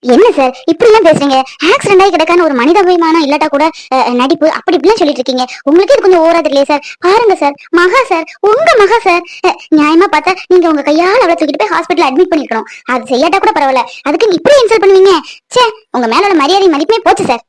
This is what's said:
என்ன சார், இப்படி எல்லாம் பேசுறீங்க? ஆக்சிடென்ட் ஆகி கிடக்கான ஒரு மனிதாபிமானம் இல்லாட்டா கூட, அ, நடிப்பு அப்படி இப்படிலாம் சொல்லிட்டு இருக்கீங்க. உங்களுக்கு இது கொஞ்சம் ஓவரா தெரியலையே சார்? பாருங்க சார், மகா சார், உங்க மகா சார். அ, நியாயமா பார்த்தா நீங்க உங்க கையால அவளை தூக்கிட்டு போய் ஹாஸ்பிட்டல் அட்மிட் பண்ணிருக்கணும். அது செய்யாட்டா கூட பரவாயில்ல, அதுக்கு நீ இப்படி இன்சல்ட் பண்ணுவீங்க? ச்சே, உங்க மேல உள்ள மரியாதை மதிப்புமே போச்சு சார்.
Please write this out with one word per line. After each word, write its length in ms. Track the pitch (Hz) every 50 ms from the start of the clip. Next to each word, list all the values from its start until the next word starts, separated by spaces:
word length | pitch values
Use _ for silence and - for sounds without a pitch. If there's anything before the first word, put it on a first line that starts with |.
| -
என்ன 260 | 247 247 269 415 480
சார், 320 | - - 269 254 247 - -
இப்படி 240 | - 330 330 - 466
எல்லாம் 140 | 427 453 392
பேசுறீங்க? 320 | 330 311 - 277 285 269 262 262 - - _ 294
ஆக்சிடென்ட் 380 | 330 453 554 - 403 403 370
ஆகி 80 | 381 403
கிடக்கான 320 | 330 320 320 320 339 349
ஒரு 120 | 349 311 277
மனிதாபிமானம் 720 | 240 233 294 339 415 381 359 359 349 330 320 320 330 311
இல்லாட்டா 240 | 269 285 294 311 311
கூட, 220 | 285 277 302 320 - - - -
அ, 220 | 262 262 277 294
நடிப்பு 380 | 247 247 254 277 330 - 294 320
அப்படி 260 | - - - - 359
இப்படிலாம் 220 | 311 262 359 440 440
சொல்லிட்டு 220 | 349 294 294 -
இருக்கீங்க. 240 | 247 - 254 254 254 254 - -
உங்களுக்கு 320 | - 277 294 349 392 370 -
இது 80 | 440
கொஞ்சம் 200 | - 392 370 339
ஓவரா 180 | 320 330 339 339
தெரியலையே 240 | 311 302 269 277 277
சார்? 180 | 269 302 285 285 - - _
பாருங்க 340 | - 359 392 453 480 440 370
சார், 200 | - 294 285 294 - - -
மகா 300 | - 339 349 370 392 539 494 -
சார், 160 | 370 330 330 - - -
உங்க 340 | - 403 427 523 640 659 622 466
மகா 200 | 403 370 427 453
சார். 200 | - 381 339 349 349 - - - -
அ, 100 | 370 - 415 - -
நியாயமா 360 | 311 311 294 302 320 330 381 392
பார்த்தா 240 | - 302 311 370 381 370 -
நீங்க 220 | _ 370 370 330 339
உங்க 140 | 311 285
கையால 380 | 262 294 294 311 349 370 403 508
அவளை 140 | 494 330 339
தூக்கிட்டு 280 | 330 311 294 285 -
போய் 120 | 440 415 349
ஹாஸ்பிட்டல் 320 | 320 330 - 359 294 330 277
அட்மிட் 220 | 254 285 370 359
பண்ணிருக்கணும். 380 | 339 311 254 - 226 226 226 - - - _
அது 200 | - 247 262 254
செய்யாட்டா 320 | - 269 240 294 - - 392
கூட 140 | 403 440
பரவாயில்ல, 320 | 440 320 294 269 262 254 233 - - -
அதுக்கு 260 | - 277 302 320 453 427
நீ 60 | 359
இப்படி 220 | 311 330 523 587 554
இன்சல்ட் 260 | 480 403 453 427 359
பண்ணுவீங்க? 300 | 392 381 381 381 392 370 311 - - - - _ _
ச்சே, 160 | - 494 494 440 427 - _ _
உங்க 160 | - 247 240
மேல 220 | 226 - 294 403 403
உள்ள 60 | 381
மரியாதை 340 | 311 277 285 370 403 392 370
மதிப்புமே 320 | 311 285 320 - 453 453 -
போச்சு 200 | 349 392 - 381
சார். 180 | - 240 233 _